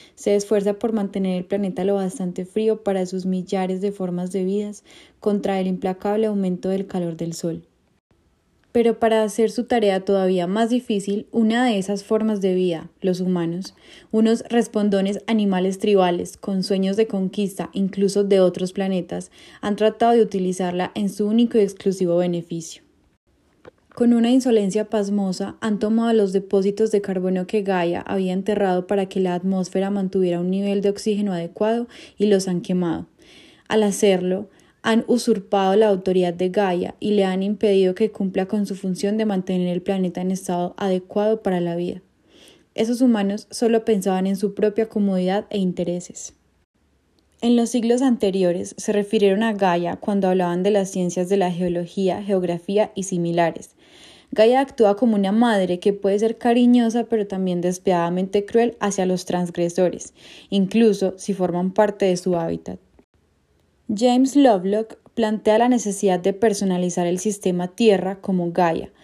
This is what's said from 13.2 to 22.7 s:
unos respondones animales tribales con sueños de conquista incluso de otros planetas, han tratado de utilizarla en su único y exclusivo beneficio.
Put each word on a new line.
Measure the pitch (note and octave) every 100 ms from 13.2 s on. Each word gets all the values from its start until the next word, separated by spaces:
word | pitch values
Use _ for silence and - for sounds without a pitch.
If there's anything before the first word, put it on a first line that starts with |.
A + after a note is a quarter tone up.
| F#3 F3+ E3+ E3+ F#3+ - - - -
unos | A3 A3 A#3 -
respondones | A#3 A3+ G#3+ G#3 G3 G3 G3+ -
animales | A3+ G3+ F#3 F#3 F#3+
tribales | G#3 G3+ F3+ F3 F3+ -
con | - F#3+
sueños | F3+ G3 F#3+ G3
de | A3
conquista | G3 F#3+ G#3 G3 F#3+ E3+
incluso | - G3 G3 G3 G3
de | G3+ G3
otros | F3+ F3+ F3+
planetas, | G3 F#3+ F#3 - F3 F3+ - - -
han | G#3 G3+
tratado | G#3+ G#3+ A#3
de | A#3+
utilizarla | G#3+ G3 F#3 F#3 F3+ F3+ F3+ -
en | G3+
su | - G#3
único | A3+ A#3+ A#3
y |
exclusivo | G3 - G3+ F#3+ F3+ E3+
beneficio. | F3+ F3 E3+ E3+ D#3+